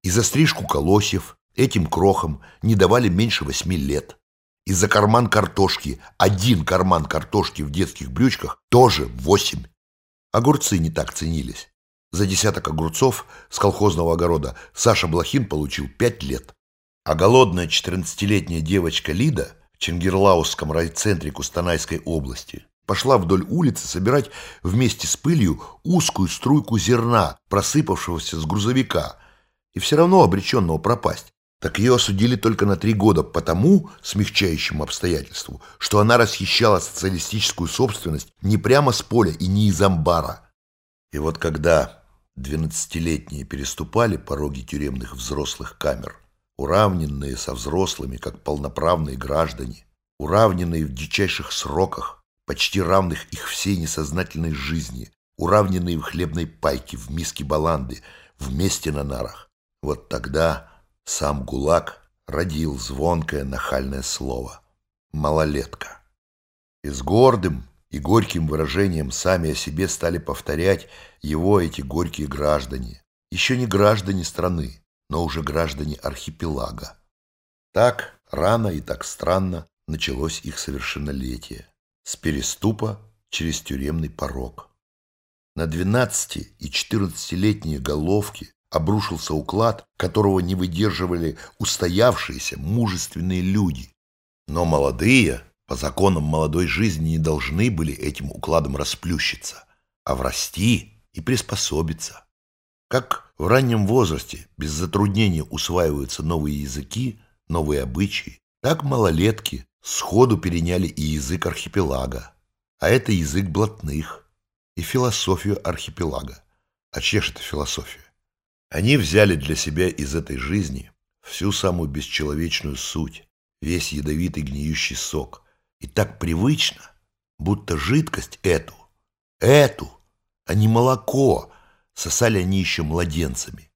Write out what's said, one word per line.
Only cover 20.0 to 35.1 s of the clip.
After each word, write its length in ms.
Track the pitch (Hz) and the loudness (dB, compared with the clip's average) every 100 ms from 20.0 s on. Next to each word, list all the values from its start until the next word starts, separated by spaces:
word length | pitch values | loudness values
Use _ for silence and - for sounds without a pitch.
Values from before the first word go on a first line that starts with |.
| 92 95 98 87 78 - 76 | 0 2 4 4 2 -4 -4
райцентре 580 | 80 82 - 107 87 78 | -2 -4 -2 -2 -2 -4
Кустанайской 680 | - - 87 87 82 - 80 - | -8 -8 -4 -2 -2 -2 -8 -4
области, 580 | 82 65 - - - _ _ - | -4 -4 -12 -14 -18 _ _ -6
пошла 320 | 98 131 127 | -2 4 4
вдоль 260 | 85 95 - | 4 2 2
улицы 360 | 170 151 - - | 0 0 0 -6
собирать 440 | 113 98 139 139 - - - | -2 2 2 0 -12 -18 -6
вместе 440 | 90 107 127 - - | -2 2 2 0 -6
с 80 | |
пылью 480 | - 156 165 92 73 - - | -2 2 4 2 0 -8 -10
узкую 460 | 80 92 - - 92 | 0 2 2 0 -2
струйку 500 | - 127 147 - 113 | 0 2 2 2 0
зерна, 600 | 82 120 117 117 80 - _ | 4 2 4 4 2 -2 _
просыпавшегося 880 | 101 - 151 147 90 - 82 - 82 | 0 2 0 0 -2 -2 -6 -4 -4
с 60 | 78 | -2
грузовика, 720 | 101 104 131 123 - 69 - _ _ _ _ _ | 0 2 0 0 -2 -4 -10 _ _ _ _ _
и 60 | - | -6
всё 180 | - 151 | 2 4
равно 240 | 175 190 | 8 8
обречённого 560 | 104 98 - 123 85 80 | 8 6 2 0 2 0
пропасть. 560 | 98 120 - - - _ _ _ | 0 0 0 -4 -12 _ _ _
Так 180 | 82 - | -6 2
её 180 | 117 123 | 4 4
осудили 380 | - 98 117 | 2 2 2
только 300 | 123 113 107 | 2 0 2
на 120 | 101 92 | 0 2
три 180 | 104 | 0
года 280 | 107 104 82 | 4 4 4
по 200 | - 85 | 0 -2
тому 480 | 80 85 139 196 - - | 0 2 6 6 4 -14
смягчающему 800 | - 101 101 - 95 78 - 76 | -6 -2 0 0 0 0 -4 -4
обстоятельству, 800 | 73 - 90 | -6 -2 0